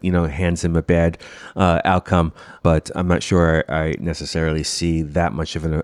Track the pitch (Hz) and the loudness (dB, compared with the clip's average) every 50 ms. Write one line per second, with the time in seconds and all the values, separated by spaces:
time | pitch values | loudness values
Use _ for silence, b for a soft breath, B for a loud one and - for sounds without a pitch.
0 | - 92 90 87 85 76 69 76 90 87 87 85 - 85 82 82 80 - 87 85 | -2 0 0 2 0 0 -2 -2 0 0 0 0 0 0 0 0 2 2 4 4
1 | 85 85 80 B B B B B B B B - 98 90 85 - - - 92 90 | 4 2 0 B B B B B B B B 0 2 2 2 2 2 2 2 0
2 | - - 95 87 82 78 B B B B B B - 87 80 78 - - - 87 | 0 2 2 2 2 0 B B B B B B 2 2 2 2 0 -2 -4 -4
3 | 92 90 87 82 - - 98 87 85 82 80 80 - - 78 80 80 80 71 - | 0 0 0 0 0 2 2 4 4 4 4 2 0 -2 -2 -2 -2 -2 -4 -4
4 | - 85 80 - 76 - - 82 80 80 78 78 76 - - - 87 85 82 80 | -4 -6 -6 -6 -8 -6 -4 -2 -2 0 -2 -2 -4 -4 -6 -4 -2 0 0 0
5 | 80 76 73 87 85 85 57 76 80 - - 82 76 80 78 78 | -2 -2 -2 -2 -2 0 -2 -4 -6 -6 -6 -6 -4 -2 -2 -4